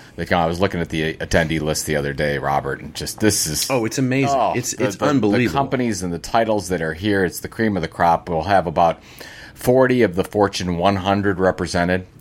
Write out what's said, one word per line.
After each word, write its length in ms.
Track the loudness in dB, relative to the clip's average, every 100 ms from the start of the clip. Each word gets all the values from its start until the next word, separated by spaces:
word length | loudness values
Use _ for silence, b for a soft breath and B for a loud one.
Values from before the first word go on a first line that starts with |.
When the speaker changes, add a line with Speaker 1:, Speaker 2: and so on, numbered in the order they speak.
| B -10
Speaker 1:
that 100 | 0
come. 140 | 2
I 60 | 2
was 120 | 2
looking 220 | 0 0
at 80 | -4
the 240 | -2 -2
attendee 480 | -4 0 2 2 0
list 240 | -2 -2 -2
the 100 | -2
other 160 | -2
day, 280 | -2 -2 -2
Robert, 420 | 0 -2 -2 -8
and 120 | -10 -10
just, 240 | -10 0
this 260 | 2 2 -2
is 220 | -4 -2
Speaker 2:
Oh, 160 | -2 -2
it's 140 | -2
amazing. 360 | -2 0 0 2
Speaker 1:
oh, 180 | 2 0
Speaker 2:
It's, 160 | -4 -4
Speaker 1:
the, 100 | -4
Speaker 2:
it's 100 | -2
Speaker 1:
the, 100 | 0
Speaker 2:
unbelievable. 480 | 2 2 2 2
Speaker 1:
the 0 |
companies 480 | 0 -2 -2 -2 -2
and 100 | -4
the 60 | -8
titles 500 | -2 0 2 0 -2
that 120 | -4
are 120 | -2 -4
here, 280 | 0 2
it's 180 | 0 -2
the 60 | -12
cream 300 | -2 0 0
of 60 |
the 40 | -4
crop. 400 | 0 2 2 0
We'll 120 | -4
have 220 | 2 2 2
about 340 | 2 2 2 B B B B B
forty 480 | -6 2 4 4 4
of 140 | 2 2
the 80 |
Fortune 540 | -2 2 0 0 -4 0
one 180 | 0 0
hundred 440 | 0 0 0 2
represented 680 | 2 2 -2 0 0 0 -4 -8